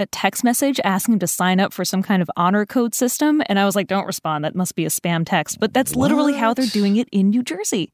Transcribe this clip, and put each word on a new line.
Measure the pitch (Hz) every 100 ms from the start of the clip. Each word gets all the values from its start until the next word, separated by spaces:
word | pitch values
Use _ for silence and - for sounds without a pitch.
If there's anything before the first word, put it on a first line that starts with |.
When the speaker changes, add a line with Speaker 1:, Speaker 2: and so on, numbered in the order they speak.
Speaker 1:
a | 202
text | - 196 -
message | 240 247 277 269
asking | 196 190 -
him | 220
to | 170
sign | - 180 185
up | 196
for | -
some | 180 190
kind | 190 190
of | 170 -
honor | 175 202 208
code | 262 233 -
system, | 240 - 302 302 -
and | 196
I |
was | 202 196
like, | 190
"Don't | 190 185
respond. | 180 160 151
That | 151 -
must | 180
be | -
a | 156
spam | - 175 165
text." | 165 180 151 -
But | 214
that's | 247 262
literally | 247 262 302 294
how | 277 226
they're | 240
Speaker 2:
What? | 254
Speaker 1:
doing | 208 202 208
it | 247
in | 196 190
New | 220
Jersey. | 247 339 427 214 165